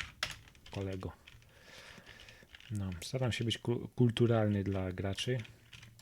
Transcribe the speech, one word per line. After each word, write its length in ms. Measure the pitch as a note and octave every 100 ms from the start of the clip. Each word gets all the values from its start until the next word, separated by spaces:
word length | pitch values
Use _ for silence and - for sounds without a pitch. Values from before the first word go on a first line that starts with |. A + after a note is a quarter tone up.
| - - - - - - -
kolego. 400 | G2+ G2 F#2+ F#2 - - - - - - - - - - - - - - - -
No, 180 | G#2 F#2+ F2
staram 300 | - B2+ B2+
się 140 | - A#2+
być 120 | G#2
ku-, 300 | - A#2+ - -
kulturalny 680 | B2 A2 A#2 A2+ G#2+ G2+
dla 280 | G2 G2 F#2
graczy. 460 | F#2 G2 F#2+ - B2+ G#2+ - - - - -